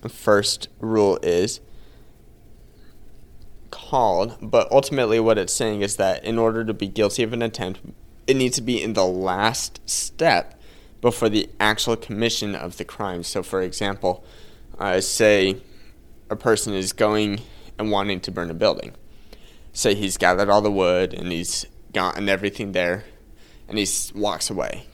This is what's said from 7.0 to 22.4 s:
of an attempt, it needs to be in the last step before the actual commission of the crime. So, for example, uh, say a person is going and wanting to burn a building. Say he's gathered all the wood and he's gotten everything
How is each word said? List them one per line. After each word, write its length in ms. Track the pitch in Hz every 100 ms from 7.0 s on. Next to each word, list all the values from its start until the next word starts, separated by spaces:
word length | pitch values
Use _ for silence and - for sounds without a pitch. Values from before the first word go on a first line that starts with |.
| 104 113
of 80 | 110
an 100 | 120
attempt, 380 | 117 - 92 98 - - - - -
it 80 | 135
needs 220 | 127 123
to 40 |
be 220 | 117 117
in 100 | 95
the 120 | 107 92
last 760 | 92 95 92 107 117 - - -
step 680 | - - - 160 90 - - - - - -
before 300 | 120 113 113
the 200 | 107 - -
actual 360 | 107 107 - 113
commission 580 | - 104 117 - 104
of 240 | 92 82 -
the 80 | 107
crime. 380 | - 101 90
So, 180 | 85 101
for 200 | 90 95
example, 640 | 92 - 101 98 92 90 - - - - - -
uh, 220 | 98 92
say 640 | - - 107 104 92 95 - - - - - - -
a 60 | 104
person 380 | 117 107 110
is 180 | 98 95
going 500 | - 107 107 104 101 - - - -
and 140 | 107
wanting 280 | 101 101 92
to 100 | -
burn 180 | 90 85
a 40 |
building. 400 | 82 - 65 - - - - - - - - -
Say 220 | - 117 101
he's 220 | 101 90
gathered 320 | 90 90 101
all 120 | 104
the 100 | 104
wood 420 | 98 90 90 92
and 180 | 87 90
he's 340 | 85 87 - - - -
gotten 360 | 101 92 - 101
everything 420 | 95